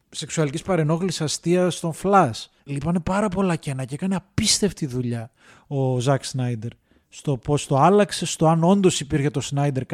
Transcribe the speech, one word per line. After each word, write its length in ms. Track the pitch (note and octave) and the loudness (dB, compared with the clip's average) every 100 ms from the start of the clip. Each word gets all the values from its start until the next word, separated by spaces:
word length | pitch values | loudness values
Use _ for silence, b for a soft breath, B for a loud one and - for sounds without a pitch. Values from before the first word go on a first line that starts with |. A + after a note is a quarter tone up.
| _ | _
σεξουαλικής 500 | - D3 - D3+ D3 | -14 -6 -2 -2 -4
παρενόχλησης 580 | - F3 D3+ E3 F#3+ - | -2 0 0 0 -2 -2
αστεία 500 | D3+ - E3+ F3+ F3+ | -4 -4 0 2 2
στον 220 | - E3+ D3 | 0 -6 -4
Flash. 280 | F#3+ G3+ C#3+ G#2 - _ | 2 4 4 0 -12 _
Λείπανε 360 | - C#3 D3 F3+ | -10 -6 -2 -2
πάρα 280 | F3 F#3+ G#3+ | -2 -2 0
πολλά 280 | F3+ F#3+ E3 | 0 0 -2
κένα 280 | - C3 | -4 -8
και 100 | C3 | -8
έκανε 220 | C#3+ F#3+ F#3 | -6 -4 -4
απίστευτη 680 | - - G#3+ - G3 - D3 | -4 -2 0 2 0 -2 -4
δουλειά 440 | B2 A#2+ A#2 A2+ b b b - | -2 -4 -4 -8 b b b -6
ο 320 | C#3 C3 B2+ | -2 0 0
Ζακ 240 | B2 C3+ | 2 0
Σνάιντερ. 460 | - C3 B2 A#2 A2+ - _ _ _ | -2 -4 -4 -4 -8 -14 _ _ _
Στο 280 | - - C3 | -8 -4 -4
πώς 300 | - D3 - | -2 -2 0
το 100 | C3+ | 4
άλλαξε, 480 | D#3+ G#3 G3+ - E3+ | 6 6 2 -2 -8
στο 200 | - D#3+ | 2 2
αν 180 | E3 | 4
όντως 360 | E3+ G3+ F3+ - | 4 4 4 2
υπήρχε 300 | C3+ D3+ C#3+ | 0 0 0
το 100 | C#3+ - | -2 -4
Snyder 280 | C#3 C#3+ C3 B2 | 0 0 -2 -2